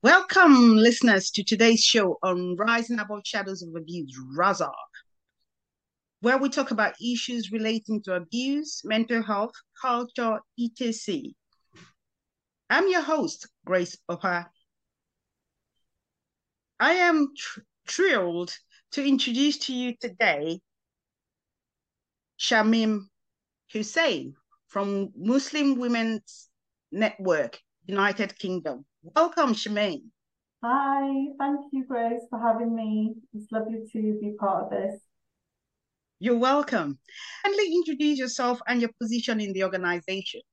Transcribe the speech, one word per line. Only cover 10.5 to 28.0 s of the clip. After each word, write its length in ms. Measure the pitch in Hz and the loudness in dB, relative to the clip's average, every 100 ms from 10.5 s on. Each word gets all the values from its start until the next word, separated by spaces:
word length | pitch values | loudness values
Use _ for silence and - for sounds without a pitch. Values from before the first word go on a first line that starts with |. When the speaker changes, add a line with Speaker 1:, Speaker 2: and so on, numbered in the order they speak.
| - | -6
Speaker 1:
et 340 | 233 - 240 | -6 -4 -6
cetera. 360 | 226 - 165 - - _ _ _ - - _ _ _ _ _ _ _ _ | -4 -6 -6 -6 -18 _ _ _ -20 -20 _ _ _ _ _ _ _ _
I'm 200 | 285 392 | 2 4
your 120 | 359 | 2
host, 460 | 285 311 180 - - _ - | 0 -2 -2 -8 -18 _ -2
Grace 320 | 185 175 - - | 0 -2 -8 -10
Opa. 360 | 170 190 175 170 _ _ _ _ _ _ _ _ _ _ _ _ _ _ _ _ _ _ _ _ _ _ _ | -4 -2 -4 -6 _ _ _ _ _ _ _ _ _ _ _ _ _ _ _ _ _ _ _ _ _ _ _
I 100 | 262 359 | 2 4
am 340 | 349 320 285 277 | 4 4 0 -4
tr-, 240 | - - _ _ - | -14 -14 _ _ -10
thrilled 680 | - 370 254 180 170 175 - _ _ _ | 0 2 2 0 -4 -6 -12 _ _ _
to 160 | - 277 | -4 2
introduce 500 | 262 254 240 294 285 - | 2 0 0 0 0 -6
to 60 | |
you 220 | 254 247 240 | -4 -6 -6
today 580 | 240 180 214 147 156 175 _ _ _ _ _ _ _ _ _ _ _ _ _ _ _ _ _ _ | -10 0 0 0 -4 -6 _ _ _ _ _ _ _ _ _ _ _ _ _ _ _ _ _ _
Shamim 680 | - 226 214 226 220 214 196 _ _ _ _ _ _ | 0 2 4 2 2 -2 -6 _ _ _ _ _ _
Hussein 640 | 220 214 330 320 170 131 139 _ _ _ | -8 -4 0 0 -2 -8 -18 _ _ _
from 460 | 202 202 202 - - | -6 -4 -4 -6 -6
Muslim 640 | 190 262 277 302 277 254 | 0 0 0 -2 0 0
Women's 680 | 247 233 226 220 - - - _ _ _ _ | 0 -2 -2 -4 -8 -20 -20 _ _ _ _
Network, 680 | 175 214 - 185 160 120 - _ _ - | -2 -2 -2 0 0 0 -6 _ _ -6
United 520 | 196 | 0